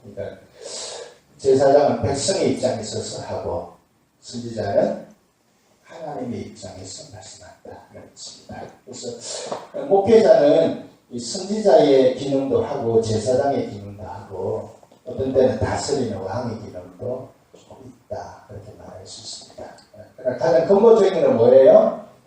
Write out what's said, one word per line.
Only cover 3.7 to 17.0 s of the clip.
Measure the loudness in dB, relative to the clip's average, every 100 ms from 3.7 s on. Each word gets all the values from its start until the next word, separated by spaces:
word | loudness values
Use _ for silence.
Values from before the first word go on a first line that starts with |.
| -20 _ _ _ _
선지자는 | -16 -12 -10 -8 -2 0 0 -4 -12 _ _ _ _ _ _ _ _
하나님의 | -16 -14 -10 -10 -10
입장에서 | -12 -14 -18 -16 -16 -18 -18
말씀한다. | -20 -20 -20 -20 -20 -20 -20 -20
그렇습니다. | -20 -20 -20 -20 -20 -18 -16 -16 -20 -20
그래서 | -14 -12 -12 -12 -12 -10 -12 -10 -10 0
목회자는 | 0 4 4 6 6 6 4 2 -2 -12 _ _
이 | -12
선지자의 | -8 -8 -6 0 4 6 6 4 4 0
기능도 | -2 -2 0 -2
하고 | -2 -4 0 2
제사장의 | 2 -2 0 0 0 -2 -4
기능도 | -10 -16 -16
하고, | -16 -16 -14 -8 -6 -6 -8 -18 _ _ -14
어떤 | -6 -2
때는 | 2 2 2
다스리는 | -4 -4 -4 -2 -2 -6
왕의 | -8 -8 -8 -10
기능도 | -14 -16 -18 -12